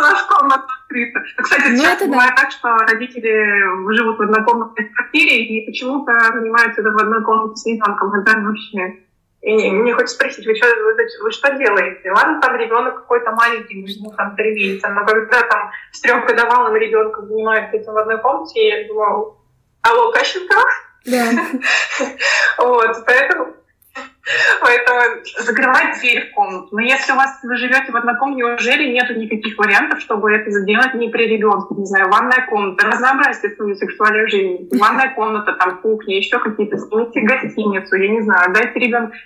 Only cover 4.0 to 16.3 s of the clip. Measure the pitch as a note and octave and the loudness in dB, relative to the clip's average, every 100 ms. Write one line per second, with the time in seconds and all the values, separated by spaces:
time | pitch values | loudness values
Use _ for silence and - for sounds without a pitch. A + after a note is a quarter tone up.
4 | A3 G#3+ G3+ G#3+ A3+ A#3 A3 G#3+ G#3+ - | 0 0 0 2 2 0 -2 -6 -6 -6
5 | - D4+ E4+ A#3+ A3+ A3 - - B3+ C#4 | -2 0 2 2 0 -4 -6 -8 -4 -4
6 | B3+ A3+ A#3 B3 A3+ A3 A3 G#3+ G#3 G#3+ | 0 2 2 2 0 2 2 0 0 0
7 | G#3 A3+ A3 G#3+ G#3+ - A3+ A3 G#3 - | 0 0 2 0 0 -4 -4 -2 -2 -2
8 | G3+ G#3 A3 A3 G#3 G#3+ - G3+ F#3 - | -2 0 2 0 0 -6 -8 -8 -8 -10
9 | _ _ _ _ G#3+ G#3+ G3 F#3+ A#3+ B3 | _ _ _ _ 0 2 2 2 2 0
10 | A#3 - - - G#3+ A3 A#3+ A3 A3 A3 | -2 -2 -4 -4 -2 2 2 4 2 0
11 | A3+ - A3 - C#4+ C4+ A#3+ G3+ F3+ - | -2 -4 -6 -2 -2 0 0 2 0 -6
12 | F#3+ G#3 D#4 D4+ B3+ A#3+ A3+ A#3 B3 - | -2 2 2 0 0 0 0 0 -2 -6
13 | - A#3+ A3+ A3 A#3 A3+ G#3 G3 G3 G3+ | -2 -2 0 0 0 0 -8 -14 -14 -14
14 | G#3 - G3+ G#3 G#3+ G#3+ G3 G3 G3 G#3 | -12 -8 -6 -2 -2 -2 -4 -4 -4 -2
15 | G#3 A3 A3 B4 - - - - - - | 0 0 2 0 2 -2 -4 -12 -18 -4
16 | - C4 B3 | 0 0 2